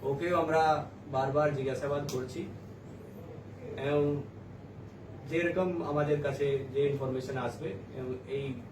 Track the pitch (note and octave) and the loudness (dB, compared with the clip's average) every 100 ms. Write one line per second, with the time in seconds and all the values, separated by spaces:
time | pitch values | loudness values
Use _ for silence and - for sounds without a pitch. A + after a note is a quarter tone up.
0 | C3+ C#3 E3+ F3 D#3 D#3+ D#3+ D3+ - - | 0 0 2 4 4 6 6 6 2 -10
1 | - C3+ C3+ C#3+ D3+ C#3 C3 B2+ C#3 C#3+ | -4 0 4 6 4 4 0 0 0 0
2 | - C3 B2+ E3 F#3+ - - - - - | 0 -2 -2 -4 -6 -8 -12 -14 -14 -14
3 | - - - - - - D3 D3 C#3 D3 | -12 -12 -12 -12 -12 -12 -10 -4 2 4
4 | D3 D3 - - - - - - - - | 4 2 -4 -12 -14 -14 -14 -14 -14 -14
5 | - - C3+ E3 F3 F3+ F3+ E3+ D#3 D3 | -14 -14 -2 2 2 4 2 2 0 2
6 | D3 C#3+ C#3+ C3+ C#3+ C#3 C3+ C3+ C#3+ C3+ | 4 4 2 2 2 2 0 2 2 2
7 | C3 C3 B2+ C3 A#2+ - A#2+ - - C3 | 0 -2 -2 -2 -4 -4 -6 -6 -8 -8
8 | B2+ B2+ - C3+ C#3 A#2+ - | -6 -6 -4 -4 -4 -6 -8